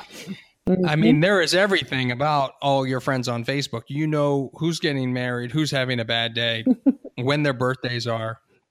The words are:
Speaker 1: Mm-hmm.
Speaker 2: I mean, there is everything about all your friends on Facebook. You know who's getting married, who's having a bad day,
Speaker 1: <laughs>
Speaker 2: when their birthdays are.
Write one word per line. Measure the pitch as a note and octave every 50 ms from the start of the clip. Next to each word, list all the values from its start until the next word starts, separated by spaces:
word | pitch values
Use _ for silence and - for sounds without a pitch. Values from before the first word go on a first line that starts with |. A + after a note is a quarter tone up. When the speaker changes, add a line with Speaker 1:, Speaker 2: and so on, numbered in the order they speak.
| - - - - - - G3 - - _ _ _ -
Speaker 1:
Mm-hmm. | - F#3 F#3 F3+
Speaker 2:
I | D#3+ D3+
mean, | D#3 - - D3+ D3+
there | D#3+ F#3+ G#3 F#3+
is | E3 D3 E3
everything | F3+ G3+ G3+ F#3+ E3 C#3 - C#3+ C3 B2+ B2+
about | B2 A#2+ C#3+ D3+ D3+ C#3+ C3+ C3 - -
all | - C#3+ C#3 C3+ C3
your | C3 C3 B2+
friends | - D3 C3+ B2+ A#2+ B2
on | A#2+ A#2 A#2
Facebook. | C3+ C3+ C#3+ C3+ - - A2+ - -
You | C#3 D3 D#3
know | D#3 D3+ D3 D3 C#3+ C#3+ C#3 C3+ A#2+ -
who's | - D#3+ E3+ E3 D#3
getting | - D#3 C#3+ C3+ C3 B2+
married, | B2 B2+ B2 B2 B2 A#2+ A#2+ A#2+
who's | A2 D3+ D#3 C3+
having | C#3+ C3+ B2+ B2+ B2+ A#2+
a | A2+
bad | A2+ A#2 A#2 A#2 A#2 A2+
day, | A#2 A#2 A#2 A2+ A2 A2 C4 A#3+ - - C#4+
Speaker 1:
<laughs> | - - - - -
Speaker 2:
when | - A#2+ C3 C#3+ D3+
their | D3+ C#3+
birthdays | C3 A#2+ B2+ B2+ C3 - - B2 A#2+ A#2+ A#2
are. | A#2+ A2+ A2+ A2 A2+ A2+ - _ _ _ _ _ _